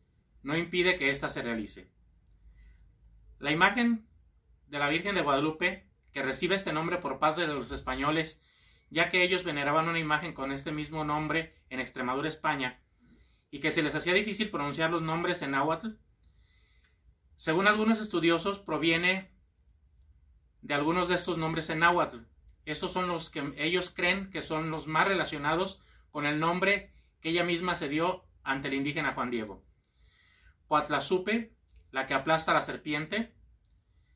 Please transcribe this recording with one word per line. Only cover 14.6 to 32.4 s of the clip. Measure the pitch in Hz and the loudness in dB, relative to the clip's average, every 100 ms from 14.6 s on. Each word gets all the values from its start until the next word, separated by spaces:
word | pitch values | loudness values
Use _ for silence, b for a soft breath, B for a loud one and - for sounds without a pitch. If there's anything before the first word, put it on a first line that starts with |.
| 143 143 160 | -4 0 0
los | 170 | 0
nombres | 160 165 175 175 | 0 -2 -2 -2
en | 139 | -2
náhuatl, | 139 147 165 226 - _ _ _ _ _ _ _ _ _ _ _ _ _ - | 0 0 -2 -4 -10 _ _ _ _ _ _ _ _ _ _ _ _ _ -6
según | - 160 202 | 0 4 4
algunos | 214 220 220 | 4 4 2
estudiosos, | 214 175 165 165 196 196 | 0 2 4 4 0 -4
proviene | - 147 165 165 180 190 - _ _ _ _ _ _ _ - _ _ _ _ _ | -4 0 2 4 2 0 -4 _ _ _ _ _ _ _ -20 _ _ _ _ _
de | - | -2
algunos | 143 147 180 175 | 0 2 2 2
de | |
estos | 175 - 165 | 0 0 -2
nombres | 160 160 156 | -2 -2 -4
en | 156 | 4
náhuatl. | 170 175 147 120 - _ - - | 4 6 2 -4 -18 _ -20 -16
Estos | - 151 190 | -10 -6 -4
son | 185 180 | -2 -2
los | 165 - | -2 -6
que | 160 143 143 | -6 -6 -4
ellos | 156 180 180 | 0 0 -2
creen | - 175 190 190 | -2 0 0 -4
que | 160 | -8
son | - 156 160 | -4 -2 -2
los | 156 147 | -4 0
más | 160 190 | 2 4
relacionados | 185 147 151 143 165 190 - b b b | 2 0 -2 0 0 0 -6 b b b
con | 151 147 | -4 -2
el | 151 | 2
nombre | 165 175 190 202 - b b _ | 2 2 2 2 -2 b b _
que | 160 | 0
ella | 170 | 2
misma | 175 170 180 165 | 2 0 0 -2
se | 151 | -2
dio | 151 170 180 - _ | 0 0 -2 -10 _
ante | - 139 139 | -4 -2 -2
el | |
indígena | 135 143 156 139 | -2 0 -2 -2
Juan | 135 123 | -2 -2
Diego. | 120 107 98 - _ b b b b b b b b - | -2 -4 -10 -18 _ b b b b b b b b 0
Coatlazupe, | 151 147 143 139 185 208 233 226 _ _ - - | 2 2 -2 2 0 2 -2 -2 _ _ -20 -8
la | 135 131 | -6 -2
que | |
aplasta | 139 156 160 | 0 2 2